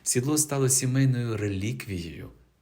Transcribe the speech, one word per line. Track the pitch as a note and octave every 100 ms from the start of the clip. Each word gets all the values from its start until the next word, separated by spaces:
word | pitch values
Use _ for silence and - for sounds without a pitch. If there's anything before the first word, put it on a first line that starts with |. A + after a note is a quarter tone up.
сідло | - B2+ C3+ D3+
стало | - C#3 C3
сімейною | - C3 C3 C3+ A#2+ A#2+ G#2+
реліквією, | G#2 F#2+ G#2+ C3 - F2+ E2+ D2+ - - _ _